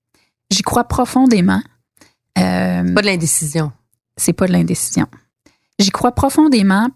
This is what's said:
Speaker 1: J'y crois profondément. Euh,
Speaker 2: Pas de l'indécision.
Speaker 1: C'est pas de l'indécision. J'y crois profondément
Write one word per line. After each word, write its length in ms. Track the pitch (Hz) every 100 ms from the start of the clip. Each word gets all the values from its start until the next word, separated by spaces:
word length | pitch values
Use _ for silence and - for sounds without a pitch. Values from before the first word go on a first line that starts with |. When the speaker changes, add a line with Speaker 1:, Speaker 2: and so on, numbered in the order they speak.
| _ _ _ _ -
Speaker 1:
J'y 120 | 190
crois 220 | - - 240
profondément. 760 | - 240 - 262 220 180 190 - _ _ _ _ _ _ -
Euh, 540 | 185 185 185 180 180
Speaker 2:
Pas 80 | 180
de 60 | 202
l'indécision. 640 | 185 160 - 156 165 151 - _ _ _ -
Speaker 1:
C'est 160 | -
pas 140 | 170 185
de 60 |
l'indécision. 540 | 175 165 170 - - - - _ _ _ _ _ -
J'y 120 | 196
crois 200 | - 240
profondément 760 | 240 277 - 311 247 196 190 240